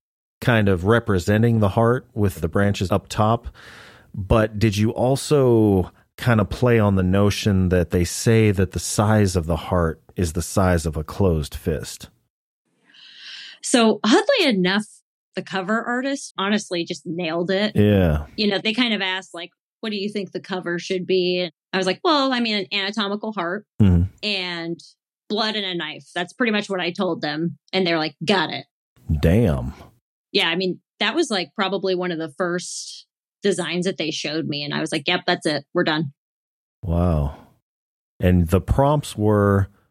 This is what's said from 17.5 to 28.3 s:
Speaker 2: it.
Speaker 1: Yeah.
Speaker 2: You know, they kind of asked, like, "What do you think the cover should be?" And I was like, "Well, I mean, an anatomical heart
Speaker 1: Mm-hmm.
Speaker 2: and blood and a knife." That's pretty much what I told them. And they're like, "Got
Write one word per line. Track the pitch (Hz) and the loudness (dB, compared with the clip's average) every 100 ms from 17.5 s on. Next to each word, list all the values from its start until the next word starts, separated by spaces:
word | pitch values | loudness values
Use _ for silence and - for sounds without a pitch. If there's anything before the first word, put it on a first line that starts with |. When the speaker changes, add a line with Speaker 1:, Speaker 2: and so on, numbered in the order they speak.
Speaker 2:
it. | 190 208 | -2 0
Speaker 1:
Yeah. | - 104 101 87 76 76 - | 2 4 4 2 0 -4 -4
Speaker 2:
You | 110 | -2
know, | 196 | -2
they | 220 | -2
kind | 220 247 | -2 -2
of | 208 | -2
asked, | 190 185 190 | -4 -6 -8
like, | 170 175 _ _ - | -14 -14 _ _ -12
"What | 226 | -8
do | 208 | -6
you | 202 | -6
think | 208 185 | -6 -8
the | 185 | -10
cover | - 185 175 175 | -8 -8 -6 -6
should | - 185 180 | -4 -6 0
be?" | 185 180 180 | 0 0 -2
And | 175 _ _ | -4 _ _
I | 185 | -4
was | 190 | -2
like, | 185 | -2
"Well, | 370 294 269 | 0 2 2
I | 247 | 0
mean, | 233 208 | -2 -2
an | 190 | -4
anatomical | 202 196 214 196 202 220 | -4 -4 -4 -4 -4 -6
heart | 208 170 202 - - | -6 -6 -6 -8 2
Speaker 1:
Mm-hmm. | 98 87 92 - | 4 4 2 -4
Speaker 2:
and | 104 101 180 170 165 170 - _ _ _ - | -6 -6 -6 -8 -8 -10 -14 _ _ _ -6
blood | 208 220 220 | -2 -2 -4
and | 190 | -4
a | |
knife." | 175 156 147 139 | -6 -8 -12 -10
That's | 175 175 | -8 -6
pretty | - 240 | -2 0
much | 208 208 | 0 -2
what | 190 | -4
I | 175 | -4
told | 175 185 160 | -4 -4 -2
them. | 151 147 170 - - | -4 -4 -4 -6 -6
And | 190 | -2
they're | 180 165 | 0 0
like, | 156 - | -2 -6
"Got | 165 | 0